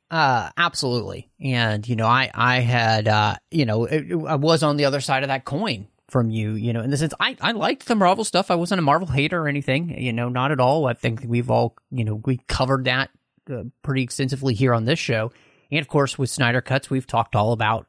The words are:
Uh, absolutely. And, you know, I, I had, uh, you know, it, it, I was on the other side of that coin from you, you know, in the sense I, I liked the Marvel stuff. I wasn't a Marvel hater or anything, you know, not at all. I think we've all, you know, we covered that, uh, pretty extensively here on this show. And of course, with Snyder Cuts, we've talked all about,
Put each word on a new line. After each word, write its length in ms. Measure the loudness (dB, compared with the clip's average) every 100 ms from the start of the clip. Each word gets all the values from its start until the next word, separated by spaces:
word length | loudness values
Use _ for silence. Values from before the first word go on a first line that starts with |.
| _
Uh, 400 | 0 2 2 -2 -2
absolutely. 720 | -2 -2 -2 -2 -4 -10 -16 _
And, 480 | -2 0 0 0 -2
you 80 | 0
know, 120 | 2
I, 240 | 2 2
I 280 | 0 2 2
had, 460 | 2 2 2 2 2
uh, 280 | 2 2 -2 -4
you 160 | 0 0
know, 180 | 0 0
it, 260 | -2 -2
it, 60 | -4 -2
I 120 | 0
was 260 | 2 4
on 120 | 4 2
the 100 | 0
other 140 | 0
side 220 | -2 -2
of 80 | 0
that 160 | -4 -4
coin 420 | -4 -4 -6 -10 _ _
from 220 | 0 0
you, 220 | 0 -2
you 200 | -2 -2
know, 80 | -2
in 80 | -2
the 80 | -2
sense 160 | -2 -2
I, 180 | -4 -2
I 120 | -4
liked 340 | -2 -2 -4 -2
the 80 |
Marvel 300 | 2 4 2
stuff. 260 | 2 0 2
I 60 | 0
wasn't 240 | 0 0
a 20 |
Marvel 260 | 2 2 2
hater 320 | 0 0 0
or 80 | -2
anything, 540 | -2 -2 -2 -2 -6
you 120 | -4
know, 160 | -4 -2
not 220 | -2 0
at 80 | 2
all. 280 | 2 2 0
I 60 |
think 320 | -2 -4 -4 -2
we've 240 | -2 0
all, 240 | 0 0 -4 _
you 120 | -4
know, 120 | -4 -2 -2
we 120 | -4 -4
covered 380 | -2 0 0 0
that, 260 | -2 -2 _ _ _ -12
uh, 180 | -10 -10 -10
pretty 180 | -4 -2
extensively 540 | -2 -4 -4 -2 -2 2
here 180 | 4
on 120 | 2 2
this 120 | -2
show. 340 | 0 -2 -2 -8 _ _ _
And 100 | -4
of 100 | 0
course, 280 | 0 0 0
with 140 | -4
Snyder 300 | 0 2 2
Cuts, 280 | 0 -4 -2
we've 160 | -4 -2
talked 300 | -2 0 0
all 160 | 2
about, 340 | 2 0 0